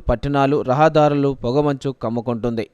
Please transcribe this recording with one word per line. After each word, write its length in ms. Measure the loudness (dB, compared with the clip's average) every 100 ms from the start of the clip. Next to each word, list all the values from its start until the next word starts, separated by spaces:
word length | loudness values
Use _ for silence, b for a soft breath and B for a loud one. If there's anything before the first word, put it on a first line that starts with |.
| -2
పట్టణాలు, 520 | -2 0 0 2 0
రహదారులు 680 | 0 2 4 4 4 2 0 -2 -2
పొగమంచు 460 | 0 0 -2 -6 -6
కమ్ముకుంటుంది. 680 | -6 -4 -4 -4 -4 -4 -8